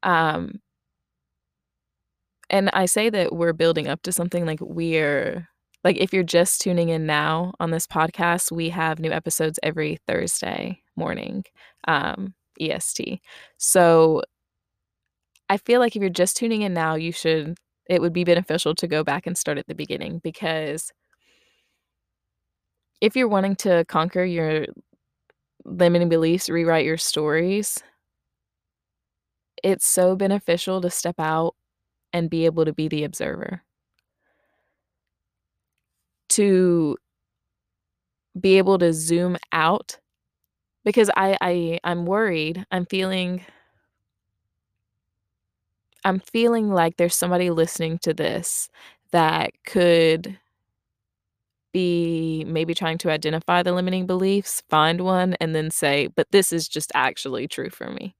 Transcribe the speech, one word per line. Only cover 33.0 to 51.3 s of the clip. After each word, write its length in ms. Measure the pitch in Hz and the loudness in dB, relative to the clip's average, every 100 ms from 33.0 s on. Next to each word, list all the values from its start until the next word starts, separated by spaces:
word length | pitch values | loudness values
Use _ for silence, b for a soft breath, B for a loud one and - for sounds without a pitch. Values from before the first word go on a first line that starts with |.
observer. 580 | 147 - - - - 185 _ _ _ _ _ _ _ _ _ _ _ _ _ _ _ _ _ _ _ _ _ _ _ _ _ _ _ | -6 -6 -8 -6 -8 -10 _ _ _ _ _ _ _ _ _ _ _ _ _ _ _ _ _ _ _ _ _ _ _ _ _ _ _
To 680 | - 202 185 185 170 156 - _ _ _ _ _ _ _ _ _ _ _ _ _ 185 | 2 4 6 4 4 2 -2 _ _ _ _ _ _ _ _ _ _ _ _ _ -2
be 160 | 190 190 | 4 6
able 200 | 190 190 | 6 4
to 140 | 175 | 4
zoom 440 | 160 160 170 180 180 - | 2 0 0 2 -2 -4
out, 460 | 160 160 196 - - _ _ _ _ _ _ _ _ | 0 2 0 -4 -20 _ _ _ _ _ _ _ _
because 260 | - 208 208 - | 0 4 4 4
I, 200 | 190 196 | 2 0
I, 400 | 180 175 165 170 | 0 -2 -2 -4
I'm 220 | 170 175 175 | -4 -4 -2
worried. 580 | 196 220 165 156 170 190 | 0 0 0 -2 -2 -2
I'm 160 | 185 180 | -4 -4
feeling, 580 | 190 190 190 180 180 - b b b b _ _ _ _ _ _ _ _ _ _ _ _ _ _ _ _ _ _ _ _ _ | -2 -2 -2 -2 -6 -10 b b b b _ _ _ _ _ _ _ _ _ _ _ _ _ _ _ _ _ _ _ _ _
I'm 160 | 196 190 | -2 -2
feeling 500 | - 233 233 233 214 | -2 0 2 2 2
like 260 | 190 165 170 | 2 2 2
there's 200 | 175 - | 0 2
somebody 340 | 180 180 180 | 0 2 2
listening 480 | 165 165 - 160 165 | 2 0 -2 -4 -4
to 120 | - | -4
this 540 | 160 151 - 170 - - B B B _ | -2 -2 -4 -6 -6 -8 B B B _
that 400 | 175 160 160 - - - | 2 2 2 -4 -6 -4
could 720 | - 175 170 165 160 175 190 _ _ _ _ _ _ _ _ _ | 2 4 6 6 2 -2 -14 _ _ _ _ _ _ _ _ _